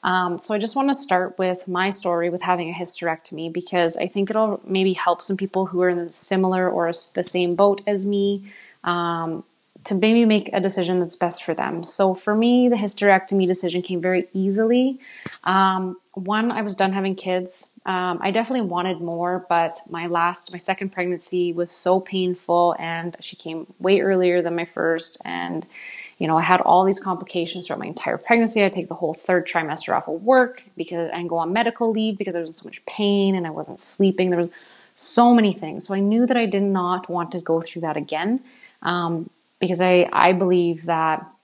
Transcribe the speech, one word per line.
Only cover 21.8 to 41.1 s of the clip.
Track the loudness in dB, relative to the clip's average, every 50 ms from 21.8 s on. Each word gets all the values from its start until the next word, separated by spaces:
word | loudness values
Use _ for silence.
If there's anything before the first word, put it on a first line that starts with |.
| 2 2 2 2
painful | 0 -2 -4 -2 0 -2 -2 -4 -2 0 2 4 4 4 2 0
and | -4 -6 -6 -6 -6 -8 -10 -10
she | -14 -14 -14 -12
came | -12 -10 -10 -10 -12 _ -16 _
way | 2 4 4 4
earlier | 4 2 2 4 4 4 2 2
than | 0 0 -2
my | -4 -4
first. | -6 -4 -2 0 0 0 0 -4 -8 -10 -10 -12
And, | -10 -8 -6 -6 -6 -6 -8 -8 -12 -18 -20 -18 -18 -18 -18 -18 -20 _ _
you | 0
know, | 2 2
I | 2
had | 4 4 4 4
all | 6 6 6 6 6
these | 4 2 0
complications | -2 -4 -6 -6 -6 -6 -4 -4 -4 -4 -6 -10 -8 -8
throughout | -8 -8
my | -8
entire | -10 -10 -8 -4 -4 -4 -4
pregnancy. | 0 0 2 2 4 2 2 2 2
I | 0
take | 0 -4 -8 -8
the | -8
whole | -6 -4 -6 -6
third | -6 -2 0 0 0 0 0
trimester | -4 -4 -4 -4 -6 -8 -4 -2 -2
off | -2 -2 -4
of | -8 -6 2
work | 4 4 4 4 2 -2 -14 -20 -20 _
because, | -10 -8 -6 -4 -4 -4 -4 -6
and | -6 -6 -4
go | -2 -2
on | -2 0 0
medical | 0 0 0 -2 -2 -2 -2
leave | 0 0 -2 -2 -2 -4
because | -6 -6 -6
I | -6
was | -6 -6
in | -10
so | -10 -12
much | -12 -16 -16 _ -14
pain | -6 -2 0 2 2 2 2 2 0
and | 0 -2
I | -6
wasn't | -8 -10 -10 -10 -8 -6
sleeping. | -6 -6 -4 0 0 0 2 2 0 0
There | 2 0
was | 0 -2 -6 -16 -20 -20 -20 -20 -20 _ _
so | -8 -4 0 6 6 8 8 8
many | 8 6 4 0
things. | -2 -8 -10 -8 -8 -6
So | -4 -2
I | 0
knew | 0 2 2 2 2
that | 2 2
I | 0 0 0
did | 0 0 0
not | 2 0 0 0 0 -2 -4 -4 -6
want | -4 -4 -4 -4 -6
to | -10
go | -2 0 -2 0
through | -2 -4 -8 -6 -6
that | -4 -4
again, | -4 -6 -6 -6 -4 -2 -2 -2 -2 -4 -10 -20 _ -20 -20 _ _
um, | -4 -4 -2 -2 -2 -2 -2 -4 -6 -8 _ _ _ _ _ _
because | -2 -2 2 2
I, | 4 6 6 6 6 4
I | 4 6 6 6 6
believe | 4 2 2 4 4 2 2 -2 -4 -2
that | -2 -2 0 2 0